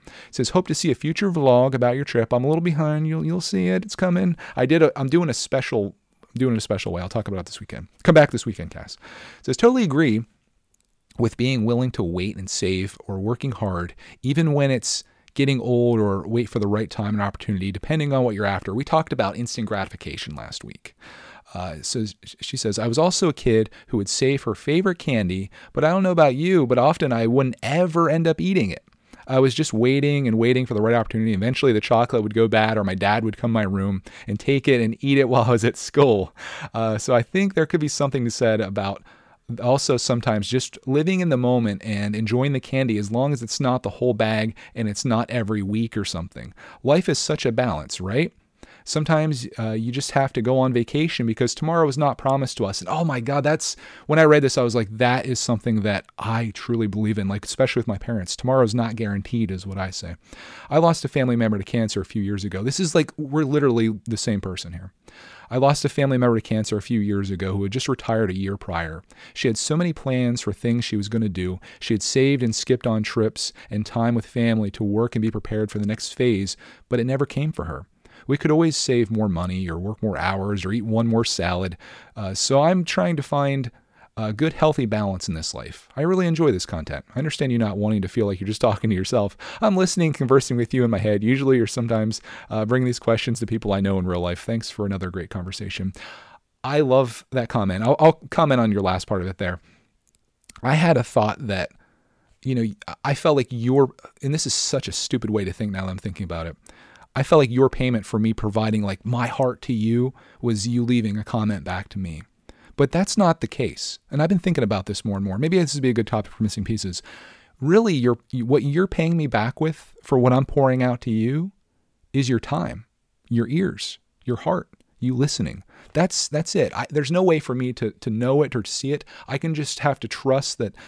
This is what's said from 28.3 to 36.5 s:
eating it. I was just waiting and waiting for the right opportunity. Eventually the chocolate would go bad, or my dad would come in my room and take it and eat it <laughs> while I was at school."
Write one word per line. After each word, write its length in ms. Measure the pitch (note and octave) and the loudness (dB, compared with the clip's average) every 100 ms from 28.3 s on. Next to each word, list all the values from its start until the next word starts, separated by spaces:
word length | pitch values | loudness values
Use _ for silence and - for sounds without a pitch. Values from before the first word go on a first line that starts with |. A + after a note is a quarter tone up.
| D#3 | 0
eating 300 | F#3 F#3+ G2+ | 0 2 0
it. 140 | - - _ _ - - | -2 -12 _ _ -18 -2
I 100 | C3 | 4
was 160 | C3+ | 4
just 180 | B2 D#3 | 2 0
waiting 540 | A2 B2 C#3 D3 C#3+ C3 | 2 2 4 2 2 2
and 100 | A2 | 4
waiting 300 | A#2 B2+ B2+ | 4 4 2
for 80 | |
the 80 | G#2+ | 0
right 140 | A2 A#2 | 2 2
opportunity. 360 | A2 A2+ A2 | 2 0 0
Eventually 400 | G2+ A2 C3 C#3 | 0 0 2 4
the 80 | G#2+ | 2
chocolate 440 | - A#2 A#2 A#2+ | 4 2 4 0
would 100 | G#2+ | 0
go 140 | A2 A2+ | 2 4
bad, 280 | A2 G#2+ A2 | 4 4 2
or 60 | |
my 140 | G2 F#2 | 0 0
dad 260 | G2 G#2+ | 2 2
would 140 | A2 - | 0 -2
come 140 | A#2 | 0
in 40 | |
my 80 | A2+ | 0
room 400 | G2+ G2 G2 F#2+ - - - | 0 0 -2 -4 -6 -14 -8
and 100 | G#2 | -4
take 300 | - C#3 C#3 | 0 2 4
it 140 | B2+ | 4
and 160 | A2+ A2+ | 2 0
eat 180 | C#3 C#3 | 2 4
it 120 | C3 | 4
<laughs> 0 | |
while 160 | A#2+ | 4
I 60 | A#2 | 4
was 140 | A#2+ | 4
at 120 | A2+ - | 2 -2
school." 580 | - - C#3 G#2 F2+ - - | -2 4 6 6 0 -8 -16